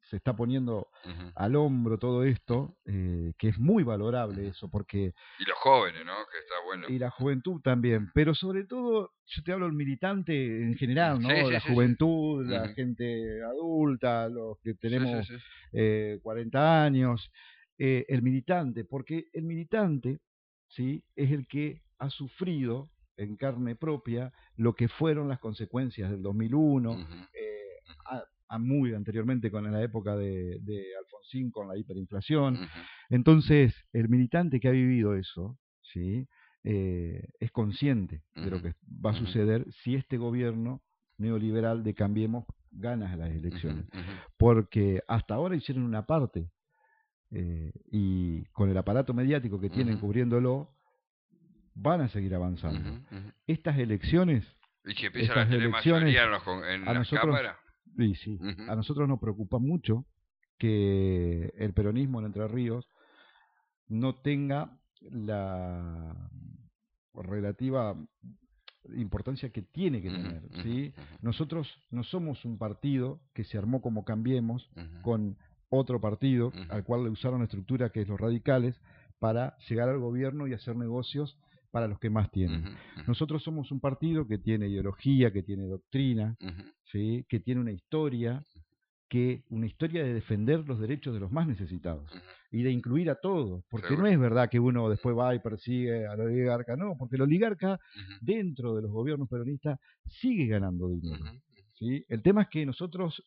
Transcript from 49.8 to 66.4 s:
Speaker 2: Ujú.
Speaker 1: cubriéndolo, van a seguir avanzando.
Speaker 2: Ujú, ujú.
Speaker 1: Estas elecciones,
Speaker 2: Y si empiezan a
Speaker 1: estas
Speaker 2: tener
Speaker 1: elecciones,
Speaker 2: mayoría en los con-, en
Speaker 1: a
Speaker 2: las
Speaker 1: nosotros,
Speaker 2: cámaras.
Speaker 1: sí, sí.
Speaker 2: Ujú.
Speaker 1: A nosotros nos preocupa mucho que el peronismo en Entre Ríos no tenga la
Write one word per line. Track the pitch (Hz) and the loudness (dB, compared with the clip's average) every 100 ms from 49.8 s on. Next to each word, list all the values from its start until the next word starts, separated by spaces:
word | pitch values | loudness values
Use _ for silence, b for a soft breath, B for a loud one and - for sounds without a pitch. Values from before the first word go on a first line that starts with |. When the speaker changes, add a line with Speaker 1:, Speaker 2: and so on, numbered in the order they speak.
| 123 | 0
Speaker 2:
Ujú. | 107 104 | 0 0
Speaker 1:
cubriéndolo, | 110 123 120 127 135 147 _ _ _ _ _ _ _ _ _ _ | 0 2 2 2 -2 -6 _ _ _ _ _ _ _ _ _ _
van | - 110 175 | -4 0 2
a | 131 | 2
seguir | 104 95 | 0 0
avanzando. | 92 90 87 82 76 - | 0 0 -2 -2 -4 -4
Speaker 2:
Ujú, | 123 131 98 | -8 -12 -14
ujú. | 101 - - | -14 -14 -4
Speaker 1:
Estas | 160 - 143 | -2 0 0
elecciones, | 120 104 - 165 180 135 - _ _ _ | 2 0 4 4 6 4 0 _ _ _
Speaker 2:
Y | - | -10
si | 101 104 | -4 -4
empiezan | 120 117 110 | 0 2 4
a | |
Speaker 1:
estas | 107 | 4
Speaker 2:
tener | 123 117 | 4 2
Speaker 1:
elecciones, | 113 151 165 | 2 4 6
Speaker 2:
mayoría | 160 127 | 6 6
en | 117 | 6
los | 101 | 2
con-, | 92 92 | -2 -4
en | 85 95 | -2 -4
Speaker 1:
a | 95 | -2
Speaker 2:
las | 120 | 0
Speaker 1:
nosotros, | 120 147 123 143 | 0 2 2 2
Speaker 2:
cámaras. | 117 - _ _ _ - | -2 -8 _ _ _ 0
Speaker 1:
sí, | 113 | 2
sí. | 90 - 98 | 2 -6 -8
Speaker 2:
Ujú. | 95 87 107 | -8 -8 -6
Speaker 1:
A | 110 | -4
nosotros | 107 143 143 | -2 0 0
nos | 131 | 0
preocupa | 110 104 104 123 | -2 -4 -4 0
mucho | 131 170 - 113 - _ _ _ _ _ | 0 0 0 -2 -2 _ _ _ _ _
que | 113 107 101 98 95 92 87 85 82 98 | 2 4 4 4 4 2 2 0 -4 -4
el | 107 | -2
peronismo | 87 104 113 135 123 | 0 0 0 -2 -2
en | 107 | -6
Entre | 98 107 | -6 -4
Ríos | 120 120 117 - b b b b b b b b _ _ | -2 -4 -4 -8 b b b b b b b b _ _
no | 110 131 131 | -2 0 -2
tenga | 143 143 139 139 160 - _ _ | -2 0 0 -2 -4 -12 _ _
la | - 120 107 104 95 92 90 87 85 85 82 85 85 - | -14 -8 -4 -4 -4 -4 -6 -6 -8 -8 -10 -12 -14 -16